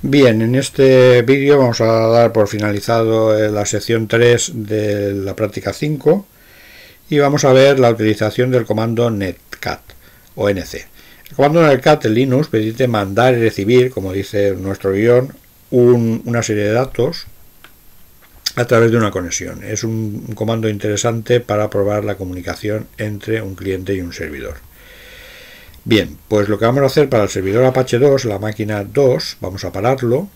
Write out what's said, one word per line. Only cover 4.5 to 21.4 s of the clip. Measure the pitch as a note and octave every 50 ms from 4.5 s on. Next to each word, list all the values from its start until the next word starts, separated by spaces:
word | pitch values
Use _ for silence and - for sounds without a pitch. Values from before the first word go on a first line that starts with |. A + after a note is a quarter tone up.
| -
de | A#2+ G#2+ G2+ G#2+ G#2+ G#2 G#2 G#2 G#2 G2+ G2+ G2+
la | G2+ F#2+ G2 F#2+
práctica | - A2 G2+ - - - G2+ F#2
cinco | - - D3+ D#3 C#3 - D3 E3 G3+ G3 _ _ _ _ _ - - - - - - - - - _ _ -
y | D#3 D3
vamos | C#3+ C#3 C#3+ D3 -
a | C#3 B2+
ver | C3 C3 C#3 C3+ C3+
la | B2+ A#2+
utilización | A#2 A2+ A2 G#2+ G#2+ - A2 G#2+ - - B2 C3
del | B2+ B2 A2+
comando | - G#2+ G#2+ A2 A2+ A2+ A2 A#2 A#2+
netcat | A2+ G2+ G2 F#2 F2 - _ _ - - - - - - _ - - - _ - _ _ _ _ _
o | - G2+ G2+
N | G2+ F#2+ E2
C. | - - - - - _ - - - - _ _ -
El | -
comando | - C3+ C#3+ D3+ E3+ E3
netcat | D3+ C#3 B2+ - D#3 D3+ D3+ -
en | A2+ G#2+
Linux | A#2 B2+ C3+ B2+ B2+ D#3 -
permite | - A2+ G#2+ A2 A2+ A#2 C3 B2
mandar | A#2 G#2+ G2+ G2 G2 G#2 A#2+ B2+ B2+
y | A#2+
recibir, | A#2 A2 - - G2 G2+ A#2+ B2+ B2 B2+
como | B2+ - F#2+ F#2+ F#2
dice | G2 G2 - - G#2 G2+ G2+
nuestro | G2 F#2 F#2+ G2 G2 - - G2
guión, | G2 G2 G#2+ A#2 A#2+ B2 C3 C#3 - - _ _ _ _ _ _
un, | - B2+ B2 A#2+ B2 A#2+ A#2 A2+ A2+ A2+ -
una | A2+ A#2+ A#2 A2+
serie | - A2 G#2 G#2
de | G2+
datos | A2 A#2 C3 C3+ - - A#2 C#3+ E3+ - - - - - - - _ _ _ - _ _ _ - - - - - _ _ _ _ _ - _ - -
a | - A#2+
través | A2+ B2 A2+ A#2 A#2
de | A2+ A#2
una | A2 G#2
conexión. | G2 F#2+ F2+ E2+ - - F#2+ E2+ D#2+ D#2+ G2
Es | G2+ G#2+ G2+ -
un, | A2+ A2+ A2 A2 G#2 G2+ A2+ - -
un | A2+
comando | - A2+ G#2+ A2+ A2+ A2 A2
interesante | G#2+ G2+ - G#2+ G#2+ G2+ - A#2+ A2+ A#2 G#2+ - A#2+ B2